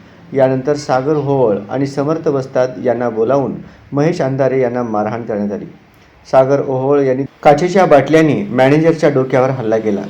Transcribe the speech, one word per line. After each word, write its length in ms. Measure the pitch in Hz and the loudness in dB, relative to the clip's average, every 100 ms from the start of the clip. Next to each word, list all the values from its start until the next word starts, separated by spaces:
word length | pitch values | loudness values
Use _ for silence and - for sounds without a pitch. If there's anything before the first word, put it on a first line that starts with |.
| - - - | -20 -20 -6
यानंतर 400 | 135 131 131 135 | 0 2 2 -2
सागर 420 | 147 - 131 135 151 | -4 -2 -2 0 -2
होवळ 420 | 139 139 117 101 104 | 0 0 2 0 -4
आणि 180 | 123 139 | -4 -4
समर्थ 400 | 139 143 160 160 | -4 -4 -2 -2
वस्ताद 580 | 139 135 131 127 127 120 | -4 -2 -2 -2 -2 -4
यांना 240 | 117 123 | -2 -2
बोलावून 460 | 110 113 139 123 - - - - | -2 0 0 -2 -6 -14 -20 -8
महेश 300 | 135 156 175 | -2 -2 0
अंधारे 400 | 135 135 131 131 | -4 -2 0 0
यांना 220 | 120 123 | -2 -2
मारहाण 380 | 120 104 107 113 | -4 -4 -4 -6
करण्यात 300 | 117 104 101 | -6 -6 -4
आली. 140 | 95 85 - _ _ _ _ - | -6 -10 -18 _ _ _ _ 0
सागर 300 | 135 135 143 - | 2 4 0 -2
ओहोळ 340 | 131 131 143 | -4 0 0
यांनी 220 | 135 131 139 - | 2 -2 -4 0
काचेच्या 420 | 156 147 175 185 170 | 4 4 2 2 4
बाटल्यांनी 500 | 147 135 160 156 117 101 | 4 4 4 4 0 -2
मॅनेजरच्या 600 | 120 131 151 165 160 165 | 2 4 4 2 2 2
डोक्यावर 400 | 135 131 135 131 | 0 0 0 0
हल्ला 280 | 127 110 110 | -2 -2 -2
केला, 240 | 107 101 | 0 -4